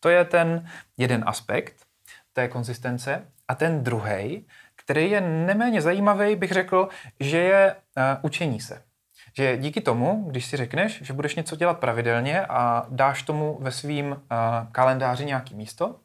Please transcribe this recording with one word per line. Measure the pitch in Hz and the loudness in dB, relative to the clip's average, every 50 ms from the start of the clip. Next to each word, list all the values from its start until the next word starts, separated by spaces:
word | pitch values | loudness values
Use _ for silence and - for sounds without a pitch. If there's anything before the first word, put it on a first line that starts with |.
To | - 165 | 4 6
je | 175 175 175 | 6 6 6
ten | 170 - 175 170 165 165 170 170 - - - - _ _ | 6 4 4 4 4 0 -2 -4 -8 -18 -20 -20 _ _
jeden | - 127 123 123 113 110 | 0 2 2 2 2 0
aspekt | - 104 - - - - - - - _ _ _ _ _ _ _ - - - _ _ _ | -2 -4 -4 -4 -2 -2 -2 -2 -4 _ _ _ _ _ _ _ -20 -20 -20 _ _ _
té | - 127 123 | -2 -2 -2
konzistence. | 123 123 120 110 123 110 - 127 123 123 123 139 139 170 - - _ _ _ _ | -2 -6 -6 -6 -8 -8 -6 -6 -6 -4 -4 -4 -6 -6 -6 -14 _ _ _ _
A | 127 | -4
ten | - 156 165 165 151 127 | 0 0 0 0 0 0
druhej, | 127 120 113 101 104 104 95 101 117 160 214 214 _ - - - _ _ | -2 -2 -2 -2 -4 -4 -4 -4 -6 -8 -10 -12 _ -20 -20 -20 _ _
který | _ - - 139 151 160 180 | _ -6 -2 0 2 2 2
je | 208 208 | 2 2
neméně | 190 175 160 160 165 180 196 214 233 247 226 202 147 | 0 0 0 0 0 0 2 2 2 2 2 2 2
zajímavý, | 165 175 196 202 202 202 190 208 208 214 | 2 2 2 4 2 4 4 2 2 2
bych | 202 185 180 180 | 0 0 0 0
řekl, | 190 185 185 - 185 190 190 - - - 127 - _ | 0 0 2 2 2 2 2 -2 -14 -20 -20 -10 _
že | 135 139 151 170 | -4 0 2 2
je, | 175 185 190 196 196 190 - - _ _ _ | 4 6 6 6 6 6 4 0 _ _ _
eh, | - 131 135 135 135 - | 0 0 2 0 0 -2
učení | 156 147 - 175 160 123 107 | -4 -2 -2 -2 -2 -2 -4
se. | - - - - - _ _ _ _ _ _ _ - - _ | -6 -10 -14 -16 -18 _ _ _ _ _ _ _ -20 -18 _
Že | - 135 135 127 | 0 2 2 2
díky | 123 135 147 147 - | 0 -2 -4 -4 -2
tomu, | - - 120 117 123 151 196 220 208 170 | 0 0 2 2 2 0 0 0 -2 -4
když | 135 127 120 | -6 -6 -6
si | - - | -6 -4
řekneš, | 143 127 117 - 165 190 214 214 - 143 | -4 -4 -4 -2 -2 -2 -2 -2 -8 -12
že | 135 139 | -10 -8
budeš | 135 147 147 - | -4 -4 -4 -4
něco | - 160 - 160 | -4 -6 -6 -4
dělat | 156 170 175 170 - | 0 0 0 0 2
pravidelně | - 123 117 117 117 120 117 117 120 139 147 180 190 | 0 0 0 0 0 2 2 2 0 0 0 -2 -2
a | - - 123 123 120 120 117 - - | -2 0 0 2 2 2 0 -2 -4
dáš | 131 127 135 139 139 139 - | -2 2 2 2 2 0 -4
tomu | - 156 151 151 151 151 - | -4 -2 -2 -2 -2 -4 -4
ve | 135 131 127 | -6 -8 -8
svým, | - - 147 151 143 143 143 139 | -6 -8 -6 -4 -4 -4 -4 -6
eh, | 139 - _ 123 117 113 117 117 117 117 113 - | -10 -8 _ -2 0 0 0 0 -2 -4 -6 0
kalendáři | - 127 131 131 131 131 127 127 123 143 | 2 4 4 4 2 0 -2 -2 -2 -4
nějaký | 147 139 127 120 - - | -2 -4 -4 -4 -6 -12
místo | 104 107 107 - - 165 208 240 - _ | -14 -14 -14 -6 -4 -4 -4 -4 -8 _